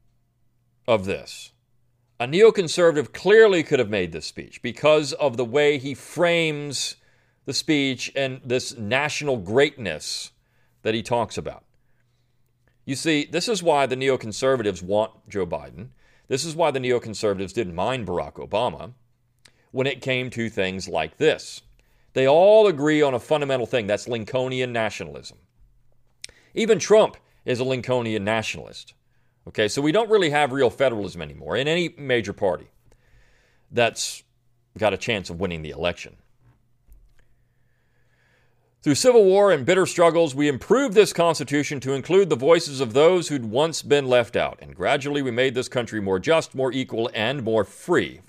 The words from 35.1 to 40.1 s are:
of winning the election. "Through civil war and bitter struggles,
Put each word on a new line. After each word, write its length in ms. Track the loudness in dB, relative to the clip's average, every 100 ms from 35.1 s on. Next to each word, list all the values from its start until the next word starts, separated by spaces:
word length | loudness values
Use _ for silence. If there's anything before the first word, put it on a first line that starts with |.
| -4 -4
of 120 | -6
winning 220 | -6 -6
the 80 | -10
election. 440 | -4 -4 -4 -12 -20 _ _ _ _ _ _ _ -20 _ _ _ _ _ _ _ _ _ _ _ _ _ _ _ _ _ _
"Through 120 | 0
civil 300 | 4 6 8
war 260 | 8 6 6
and 160 | 4 2
bitter 180 | 2
struggles, 480 | 2 4 4